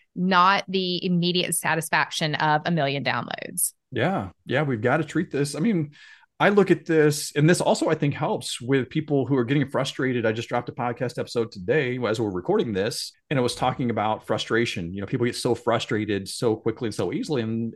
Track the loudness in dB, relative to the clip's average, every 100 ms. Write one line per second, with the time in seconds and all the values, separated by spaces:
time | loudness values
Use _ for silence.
0 | _ -4 2 6 6 4 0 -2 -2 -2
1 | 0 2 2 0 0 -2 0 -2 0 0
2 | 0 -2 -2 0 2 2 2 0 0 -2
3 | -2 -2 -4 -8 -8 -6 -6 _ -8 -2
4 | 0 -2 -6 -10 -4 -2 0 0 0 0
5 | 0 -2 -2 -2 -2 0 0 0 -2 -10
6 | -20 -20 _ 2 4 6 6 4 4 4
7 | 6 2 -2 4 4 6 4 2 2 2
8 | 0 0 -4 -4 -6 -8 0 2 2 -4
9 | 0 0 2 0 2 0 0 -2 -4 -2
10 | -2 2 0 0 -2 -4 -4 -6 -6 -4
11 | -6 -6 -4 -4 -4 -6 0 0 0 -2
12 | -2 0 -2 -2 0 0 0 -2 -2 -4
13 | -12 _ -4 0 0 0 -2 0 -2 0
14 | -2 -2 -2 -4 0 0 0 -4 -6 -8
15 | -6 -2 -2 -2 -2 0 0 0 0 -4
16 | -2 -4 -4 -2 -2 0 -2 -4 -6 -2
17 | -4 -4 -4 -4 -2 -4 -6